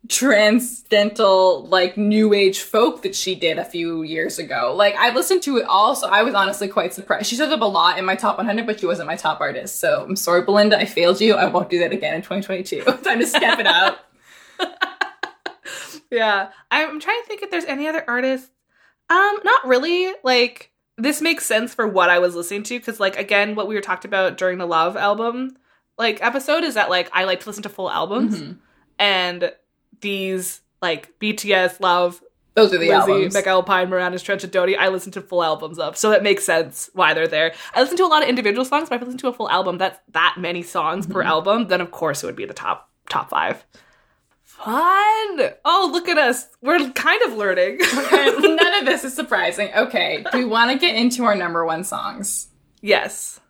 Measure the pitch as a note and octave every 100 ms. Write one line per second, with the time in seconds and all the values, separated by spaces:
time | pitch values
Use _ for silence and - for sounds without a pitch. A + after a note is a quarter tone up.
0 | A#3 - C4 G#3 G#3+ A#3 B3 - _ G#3
1 | G#3 G#3 G3+ F#3+ F#3 E3+ - F#3 F3+ G#3
2 | G#3 G#3+ G#3+ G3+ G3 G3 - A3 A#3+ -
3 | F#3+ - F#3 F#3 E3 D#3+ F3 F3 E3+ E3
4 | D#3 D#3+ E3 - D3+ A#2+ B2 E3 G3+ G3+
5 | A#3+ A#3+ F4+ F#4+ C#4+ B3 - F#3+ A3 C#4
6 | - G3+ A#3 G3+ G3 G3+ G3 G3+ F#3 F#3+
7 | - F3+ G#3 A#3 D4+ D4 G#3+ F3+ E3+ F3+
8 | F#3 F#3+ G#3 - A3+ G#3 A#3 G#3+ F3 F3
9 | D3+ E3 D#3+ D3+ C#3+ B2+ - - E3 F#3+
10 | - F#3+ - F3 F#3+ G#3 G#3+ G#3 G3+ -
11 | F3 F#3+ A3 G#3 - F3+ F3+ F3 E3+ -
12 | D3+ D#3+ - G3+ G3 F#3+ F#3+ - B3+ B3
13 | - A3+ A#3+ - A#3 A3+ G3 E3+ A3+ -
14 | _ _ _ - - - F4+ - - -
15 | - - - _ - - - - - D#4
16 | _ A#3+ A3 G3+ G3 - _ C4+ D#4 D4+
17 | E4 A4+ A#4 G#4+ G4 F4+ E4 C4+ D4+ D#4+
18 | - A#3+ C4 C4 - _ _ _ _ _
19 | - F4+ G4+ G#4 G4 B4+ B3+ B3+ D#4+ F4+
20 | F#4 F#4+ C4 B3 A#3+ - - _ _ -
21 | B3+ D4+ D#4+ E4 - A3 A#3+ - G#3+ F#3+
22 | F3 F3 F3+ E3+ E3+ G3+ G#3 B3 A#3 A3
23 | G3 G3 G3+ G3+ G#3 G#3+ G3+ G#3 G3 F#3
24 | G3+ G3 F#3 - F#3 F3+ F3 D#3+ E3+ G3+
25 | G3+ G#3 A#3 B3 C4 - _ _ _ -
26 | A3+ A3 A#3+ C4 C4+ D#4+ E4 A3 F#3+ F3+
27 | F3 F3+ F#3+ F#3 A3 G#3 G3+ - F#3 -
28 | E3 - A#3 G3 - F3 _ _ _ -
29 | G3+ F#3+ F3+ F3 F3 - _ _ _ _
30 | G3+ G3 F#3+ F#3 F3+ - _ _ F3+ D#3+
31 | - _ G#3+ G#3+ G3+ F#3+ F3+ - F#3 F3
32 | F3 F3 _ _ _ G#3+ G#3+ F3+ E3+ -
33 | G3 G3 F#3+ G3 F#3+ F#3 F3+ F#3 F3+ F#3
34 | F3+ F3+ - G3 F3+ F#3 F3+ G3+ F#3 F#3+
35 | F#3 F#3 D#3 F3+ E3 D#3 D#3 E3 D#3 -
36 | G#3+ G#3 G#3 G3 - E3 - - - F#3
37 | D#3 D#3 D#3+ D#3 E3 - - - C4+ F4
38 | E4 D4+ D4+ B3+ G#3+ G#3+ B3+ C#4+ D#4+ A#3+
39 | B3 B3+ C4 B3 G#3+ F3+ F#3 F3 F#3 -
40 | _ D#3+ F3 - F3 F3 E3+ F#3 D#3 F3+
41 | F3+ F#3 - D#3+ F3+ A3+ G3+ F3+ F3 -
42 | D#3+ C3+ - - - - - - _ _
43 | - - - - F2 - _ _ _ _
44 | _ _ _ _ _ - G#3+ B3 F4 G4
45 | G#4 A4 G#4+ E4 A#3+ - D4 F4+ F4+ F4
46 | F4 D4+ C4 B3+ - _ B3+ F4 C4+ -
47 | D4+ G#4 G#4+ A3 G3+ F3+ F#3 B3+ F4 B3+
48 | C4+ - C#4 C#4 F4 D#4+ F4 G4+ C4+ D#4+
49 | C4 B3+ C4 A3+ F3 F3 G#3 G3+ B3+ G#3+
50 | E3 D#3 - B3+ B3 A3+ A#3+ C4+ F4 A3+
51 | A#3+ B3 A#3 G3+ F3 E3+ E3 D#3+ F#3+ -
52 | G3+ A#3+ G3+ - - _ _ _ G#3 G3
53 | - - - -